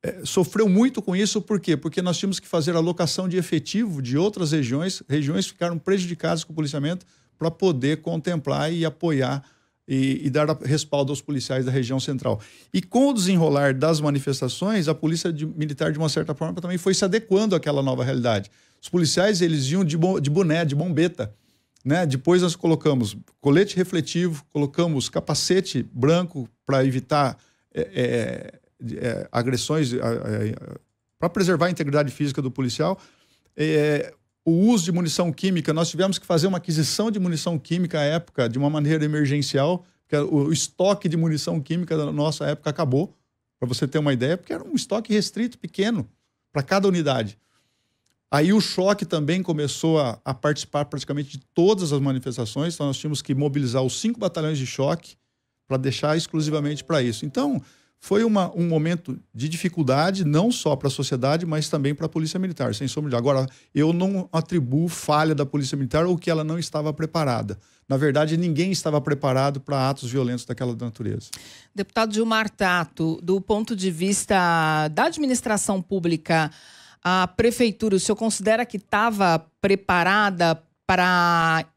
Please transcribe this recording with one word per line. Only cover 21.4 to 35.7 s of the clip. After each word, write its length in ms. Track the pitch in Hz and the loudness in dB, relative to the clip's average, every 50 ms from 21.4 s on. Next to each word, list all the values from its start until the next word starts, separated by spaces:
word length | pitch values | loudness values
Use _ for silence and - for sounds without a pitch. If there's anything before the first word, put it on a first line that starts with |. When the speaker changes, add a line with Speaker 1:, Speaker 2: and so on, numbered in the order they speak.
| _ _ _ _ _ _ _ _ _ | _ _ _ _ _ _ _ _ _
Speaker 1:
né? 200 | 135 147 175 180 | 0 0 2 2
Depois 380 | 151 131 131 - 170 175 180 | 0 0 0 2 4 4 4
nós 140 | 180 175 165 | 4 2 -2
colocamos 600 | - - 170 160 156 - 156 143 127 117 101 - 107 - _ _ _ | -2 2 2 2 2 2 2 2 2 0 -2 -4 -10 -18 _ _ _
colete 360 | - 143 139 165 202 202 - | 2 4 6 6 4 4 2
refletivo, 680 | 185 185 180 - 170 156 - - 170 180 180 160 143 - _ | -2 -2 0 -2 -4 -4 -2 -2 -2 0 -2 -2 -6 -12 _
colocamos 560 | _ 151 143 139 - - 170 170 156 131 120 - | _ -4 -4 -2 0 0 0 0 0 -2 -4 -4
capacete 760 | - 165 - - 151 - - - 180 190 185 - - 131 107 - | -6 -6 -4 -2 -4 -2 0 2 2 2 2 0 -4 -4 -4 -4
branco 560 | - 127 127 143 165 175 180 170 - 143 123 - _ _ _ | -4 0 2 4 4 4 2 -2 -6 -10 -12 -12 _ _ _
pra 200 | - 139 135 131 | 0 2 2 2
evitar, 540 | 135 127 131 - _ 156 147 143 127 107 - _ _ _ _ _ _ | 2 0 -2 -2 _ 2 2 2 0 -2 -6 _ _ _ _ _ _
é, 80 | _ 151 | _ -6
é, 800 | 160 190 190 139 123 123 123 120 110 120 123 - - - - - _ _ _ _ 131 117 - | -6 -4 -2 -2 -2 0 0 -2 -2 -4 -6 -8 -12 -16 -18 -20 _ _ _ _ -12 -10 -8
é, 320 | - - 123 - 50 50 - | -4 -4 -4 -4 -4 -8 -4
agressões, 640 | - 120 117 127 131 - - - 151 160 151 123 | -2 -2 0 0 -2 -2 -2 -2 0 0 0 0
é, 60 | 120 123 | 0 -2
é, 800 | 127 117 117 - - 110 107 107 107 110 - - - - - - _ _ _ _ _ _ _ | -2 -2 -2 -2 -4 -4 -4 -2 -2 -4 -4 -8 -12 -16 -16 -18 _ _ _ _ _ _ _
pra 120 | _ - 170 | _ -4 -2
preservar 380 | 170 214 190 170 185 147 170 | 0 0 2 2 2 2 2
a 40 | 180 | 0
integridade 400 | 180 - 160 143 139 147 147 139 | 0 -2 -2 0 2 2 0 0
física 320 | - - 147 143 135 - | -2 -2 -4 -2 -2 -4
do 80 | 139 131 | -4 -4
policial. 480 | 123 - 131 123 117 - 151 170 190 - - - _ _ _ _ _ _ _ _ _ | -4 -2 -4 -4 -2 -2 -2 -2 -2 -4 -8 -20 _ _ _ _ _ _ _ _ _
É, 560 | - 151 156 156 151 147 151 147 143 - - - _ _ _ _ _ _ | -4 -2 2 2 2 2 2 0 0 -2 -6 -10 _ _ _ _ _ _
o 60 | 165 | 2
uso 340 | 165 170 196 226 247 214 165 | 4 4 6 6 4 4 2
de 80 | 180 | 0
munição 400 | 170 175 180 160 - - 180 175 | 0 0 0 -2 0 0 0 0
química, 400 | 143 - - 190 185 170 - - | -2 -2 -2 0 0 0 0 0